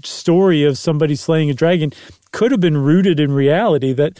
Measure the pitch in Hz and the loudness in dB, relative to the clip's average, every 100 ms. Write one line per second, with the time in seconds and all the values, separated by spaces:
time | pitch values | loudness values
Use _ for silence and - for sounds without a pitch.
0 | - - - 170 190 156 147 131 - 151 | -16 -6 0 2 2 2 0 0 -2 -2
1 | 151 143 - 160 151 127 165 180 151 - | -2 -2 -2 0 0 0 0 0 -2 -8
2 | - - _ - 233 254 175 147 139 175 | -20 -20 _ -4 0 0 0 0 2 2
3 | 190 147 143 139 139 170 226 147 131 127 | 2 0 0 0 2 2 0 0 -2 -2
4 | 147 - | -2 -4